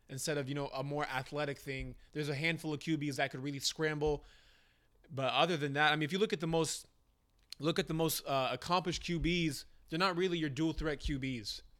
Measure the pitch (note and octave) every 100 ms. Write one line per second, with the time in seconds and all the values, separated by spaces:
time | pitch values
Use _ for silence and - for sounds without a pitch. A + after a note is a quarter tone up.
0 | - C3+ - D3 C3 C#3+ C#3 C3+ C#3+ D3
1 | D3 C3 C#3 D3 D3 C#3 C#3+ C3+ C3 -
2 | - D3 D3 C#3 D#3+ E3 D#3+ D3 - D#3
3 | D3 C3+ C#3 C3+ C#3 C#3 - - D#3 D3+
4 | D3+ C#3+ - - - - _ _ _ _
5 | - C3 C3 B2+ E3 E3 D3 C#3 D3+ D3+
6 | D3+ F#3 G#3+ F3 E3 E3 D#3 - - _
7 | _ _ _ _ _ - D3 E3+ F#3 E3
8 | D#3+ - - C3+ B2+ C3 - F3+ F3 E3
9 | - E3+ D3+ F3 D#3+ C3 - - - D#3+
10 | F#3+ E3+ F#3 F3 D3+ C3+ D#3+ D3+ D#3 C#3+
11 | - C#3 C3 B2 G#2 - -